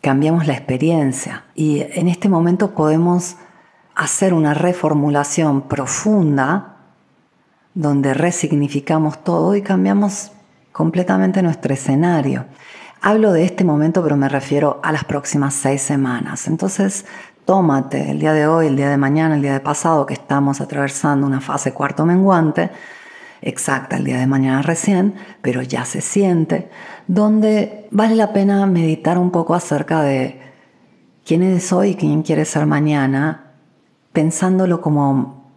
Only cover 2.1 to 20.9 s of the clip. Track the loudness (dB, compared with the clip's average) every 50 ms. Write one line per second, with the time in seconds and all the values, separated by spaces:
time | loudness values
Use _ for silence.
2.1 | 0 0 0 0 2 2 2 2 2 2 0 -2 0 0 2 2 4 4 2 2
3.1 | 2 0 -2 -4 -12 -16 -20 -20 _ _ _ _ _ _ _ _ _ -4 -4 -2
4.1 | -2 0 2 2 2 2 2 2 2 2 0 0 0 0 0 0 2 2 0 2
5.1 | 0 0 0 0 0 0 0 2 2 0 -2 -4 -6 -6 -4 -6 -6 -4 0 0
6.1 | 2 4 4 2 2 2 0 0 -2 -4 -4 -8 -20 _ _ _ _ _ _ _
7.1 | _ _ _ _ _ _ _ _ _ _ _ _ _ -4 -2 0 0 2 0 0
8.1 | 0 0 0 0 0 -2 -2 -2 0 0 0 0 -2 -6 -2 0 0 0 0 0
9.1 | -2 -4 -4 -2 0 0 2 2 0 0 0 0 0 0 2 2 2 2 2 0
10.1 | -2 -6 -12 -14 -18 -20 _ _ _ _ _ _ _ -2 -2 0 0 0 0 0
11.1 | 2 2 2 2 2 2 2 0 0 -2 -2 -4 -4 -4 -2 0 0 2 2 2
12.1 | 2 2 0 0 -2 -4 -6 -10 -16 -20 -20 -20 -20 -20 -20 -20 -14 _ 0 0
13.1 | 2 4 4 4 4 4 2 0 0 0 2 2 2 2 2 2 2 2 0 2
14.1 | 0 0 0 0 -2 -4 -4 -2 0 0 2 0 -2 -2 -4 -4 -4 -4 -4 -4
15.1 | -6 -6 -6 -4 -2 -2 -2 -2 -2 -2 -2 -2 -2 -2 -2 -2 -2 -2 0 -2
16.1 | -2 -4 -6 -8 -10 -10 -4 -4 -4 -2 -2 -4 -2 0 -2 -2 -2 -6 -12 -14
17.1 | -20 -20 -20 -20 _ _ _ 0 2 2 4 2 2 0 -2 -4 -6 -6 -4 -4
18.1 | -4 -2 0 2 2 2 4 4 4 2 2 2 2 0 0 0 2 2 2 2
19.1 | 2 2 2 2 2 0 0 0 -2 -2 -2 -4 -6 -2 0 2 2 2 0 -2
20.1 | -4 -10 -4 -2 0 0 2 0 0 -2 -6 -8 -4 -4 -4 -4